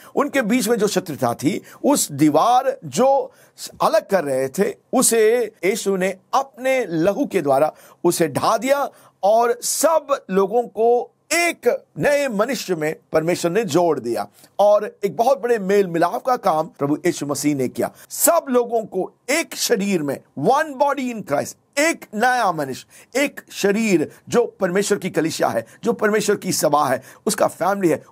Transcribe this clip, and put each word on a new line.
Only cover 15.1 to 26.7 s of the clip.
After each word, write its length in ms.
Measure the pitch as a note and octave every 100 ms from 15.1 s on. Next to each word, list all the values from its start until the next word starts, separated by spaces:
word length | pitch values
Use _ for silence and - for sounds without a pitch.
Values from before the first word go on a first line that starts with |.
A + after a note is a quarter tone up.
| C#3+
बहुत 240 | A#3 C#4
बड़े 180 | A#3+ A3+
मेल 280 | F#3 G3+ F#3+
मिलाप 360 | E3 E3+ A#3 -
का 100 | B3
काम 300 | G3 D#3 D#3+
प्रभु 320 | - C#3+ D3 F3
यीशु 200 | E3 C#3+
मसीह 280 | C#3 D3
ने 140 | C#3+ B2+
किया। 220 | - G2+ - -
सब 360 | - - E4 C#4
लोगों 340 | B3 A#3+ A#3
को 280 | G#3+ F#3 F3 _ -
एक 240 | D#4 -
शरीर 480 | - - A#3 G3+ F#3
में, 180 | C#3+ B2 - -
one 360 | D#3 C4+ D#4+ C4
body 320 | C#4+ C#4 B3+
in 80 | A3+
Christ, 340 | F#3 - - - _ -
एक 260 | D#4 - -
नया 380 | G#3+ A#3+ B3 G#3
मनुष्य, 340 | D#3+ C3+ B2 - - - B3+
एक 200 | C#4+ - -
शरीर 580 | - G3+ G3+ A3 E3+ C3 - -
जो 280 | A3 A#3 -
परमेश्वर 380 | F#3 F#3 G3 G3+
की 120 | F#3
कलीसिया 380 | - D#3 - C#3
है, 180 | A2+ A2 -
जो 80 | A3+
परमेश्वर 440 | A3+ G#3+ G#3+ G3 G3+
की 160 | F#3
सभा 360 | D3+ D#3